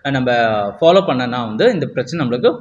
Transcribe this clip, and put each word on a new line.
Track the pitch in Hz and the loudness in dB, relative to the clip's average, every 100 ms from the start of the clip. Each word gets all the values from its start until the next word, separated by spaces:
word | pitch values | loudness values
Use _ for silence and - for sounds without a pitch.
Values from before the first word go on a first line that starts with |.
நம்ம | 139 135 123 120 113 107 101 - | -4 -2 0 2 2 0 -4 0
ஃபாலோ | - 190 185 | 4 4 4
பண்ணனா | 131 123 123 113 | 0 -2 -4 -4
வந்து | 110 226 | 0 2
இந்த | 196 131 | 2 -2
பிரச்சனை | 139 120 165 | -4 -4 -4
நம்மளுக்கு | 123 123 196 120 | -2 0 0 0